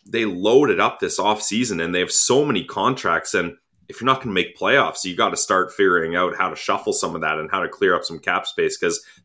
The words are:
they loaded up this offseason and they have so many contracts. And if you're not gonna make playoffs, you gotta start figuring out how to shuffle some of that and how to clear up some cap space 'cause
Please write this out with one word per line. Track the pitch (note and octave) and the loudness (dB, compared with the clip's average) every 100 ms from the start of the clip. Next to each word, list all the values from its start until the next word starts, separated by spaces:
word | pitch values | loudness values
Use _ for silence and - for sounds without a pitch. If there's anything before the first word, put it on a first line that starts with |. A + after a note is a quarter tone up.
| - | -6
they | A2+ A2 | -2 -2
loaded | F2+ G#2 B2+ C#3+ G2+ | 0 4 6 6 4
up | A2 - | 2 0
this | F2 - | -4 0
offseason | G2 G#2+ - A2 A#2+ F2 | 0 0 -2 -2 -2 -2
and | E2 | -2
they | F2+ | 0
have | F#2 | 0
so | - - C3 D3+ | 2 4 4 4
many | G#2+ | 0
contracts. | - - G#2+ C3 F#2+ E2 - G2 | -2 -2 0 0 0 0 0 -2
And | F2 - _ _ _ | -2 -6 _ _ _
if | - | -6
you're | B2 | -2
not | C3 | 0
gonna | A#2+ | 0
make | F#2+ F2+ - | -2 -2 -2
playoffs, | F#2+ C3+ F#2 - F#2 | 2 2 2 -2 -8
you | F2 | -2
gotta | G#2+ E2+ | 0 0
start | - F#2 F2+ | 0 2 0
figuring | - G2 F2 E2 F2 | 2 4 4 2 0
out | F2+ E2 | -2 0
how | F#2 | -4
to | D#2+ | -4
shuffle | - G2 - | -4 -2 -2
some | F#2 F2+ | -2 -4
of | E2 | -4
that | D#2 D#2 | -4 -4
and | D#2 | -4
how | F#2+ | -4
to | E2+ | -4
clear | - G2 F2 | 0 2 2
up | |
some | - E2 | -2 -8
cap | - F2+ - | -4 -2 -4
space | - D#2+ - | -2 -2 0
'cause | F2 E2 - - | -2 -4 -8 -20